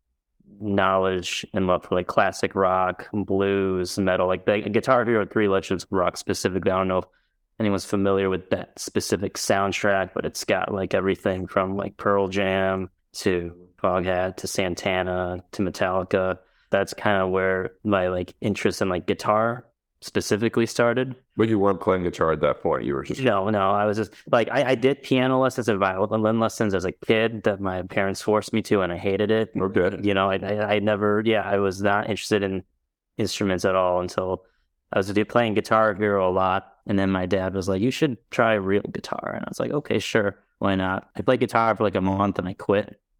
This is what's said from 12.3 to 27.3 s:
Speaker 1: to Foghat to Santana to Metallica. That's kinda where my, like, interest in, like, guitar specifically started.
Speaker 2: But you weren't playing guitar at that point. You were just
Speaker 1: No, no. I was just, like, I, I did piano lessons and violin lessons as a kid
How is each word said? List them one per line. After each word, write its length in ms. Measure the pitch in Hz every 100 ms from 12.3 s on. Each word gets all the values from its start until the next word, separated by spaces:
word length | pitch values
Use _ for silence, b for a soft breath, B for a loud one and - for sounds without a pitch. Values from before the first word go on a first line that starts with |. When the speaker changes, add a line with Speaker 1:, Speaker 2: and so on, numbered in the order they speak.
| 95 98 95 95 95 92 _ _
Speaker 1:
to 400 | - - 90 85 85 - _
Foghat 560 | 98 90 90 90 92 92
to 100 | 98
Santana 960 | - 95 87 - 92 92 90 90 90 -
to 80 | -
Metallica. 760 | 95 - 95 92 90 98 92 90 b b b
That's 220 | 101 98
kinda 340 | - 107 101 92
where 440 | 92 95 95 92 -
my, 260 | 107 98 92
like, 260 | 90 90 -
interest 400 | 113 98 104 92
in, 80 | 98
like, 180 | 92 -
guitar 580 | 101 - 107 113 123 - _ _ _
specifically 640 | - - 92 107 113 - 113
started. 480 | - 120 120 131 123 _ -
Speaker 2:
But 140 | 113
you 100 | 110
weren't 220 | 98 92
playing 220 | - 92
guitar 280 | 87 - 82
at 80 | 78
that 220 | 73 67
point. 220 | - 71 57
You 80 | 69
were 80 |
just 180 | - -
Speaker 1:
No, 280 | 131 101 95
no. 220 | 104 98
I 120 | 101 104
was 120 | 104
just, 160 | 104 B -
like, 160 | 127 110
I, 200 | 123 131
I 60 | 131
did 280 | 127 139
piano 380 | - 131 127 131
lessons 260 | 131 123 117
and 100 | 104
violin 600 | 98 95 101 110 107 113
lessons 340 | 113 - 110
as 120 | 95 90
a 80 |
kid 500 | - - 113 113